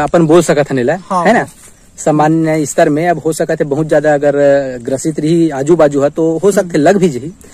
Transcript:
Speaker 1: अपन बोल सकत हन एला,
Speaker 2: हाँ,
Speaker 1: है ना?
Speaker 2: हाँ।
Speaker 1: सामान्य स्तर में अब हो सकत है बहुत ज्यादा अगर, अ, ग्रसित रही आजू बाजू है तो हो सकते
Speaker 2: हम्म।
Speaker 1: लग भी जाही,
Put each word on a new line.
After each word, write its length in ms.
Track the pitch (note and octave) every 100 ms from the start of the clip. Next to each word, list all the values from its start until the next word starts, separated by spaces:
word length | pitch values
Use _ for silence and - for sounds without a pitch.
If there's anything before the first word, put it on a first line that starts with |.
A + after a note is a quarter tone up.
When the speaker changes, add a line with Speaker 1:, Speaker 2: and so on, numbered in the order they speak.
Speaker 1:
अपन 220 | D3 F3+ D#3+
बोल 160 | E3+
सकत 300 | E3 D3 C#3+
हन 80 | C3+
एला, 180 | B2 F3+
Speaker 2:
हाँ, 240 | - F#3 E3+
Speaker 1:
है 80 |
ना? 60 | A#3+
Speaker 2:
हाँ। 120 | - - - - _ -
Speaker 1:
सामान्य 680 | D#3+ D3+ D#3 D#3+ D#3+ D#3 C#3+
स्तर 240 | - D#3+
में 200 | D3 F3
अब 100 | E3
हो 140 | D#3+
सकत 280 | D#3 E3 D#3+
है 40 | D3
बहुत 220 | C#3 D#3
ज्यादा 260 | D#3 D3+
अगर, 220 | D3 C#3+ C#3+
अ, 420 | C#3+ C#3 C3+ B2
ग्रसित 420 | A#2+ C3 E3 D#3
रही 300 | D3 E3+ D#3+
आजू 260 | C3+ C#3+ E3+
बाजू 260 | D3+ C#3+
है 80 | C#3+
तो 280 | D#3 E3 D#3+
हो 140 | F#3+
सकते 160 | G3 F#3
Speaker 2:
हम्म। 140 | E3+
Speaker 1:
लग 160 | D3+ G3+
भी 120 | F3+
जाही, 220 | A#2+ D3 G3 -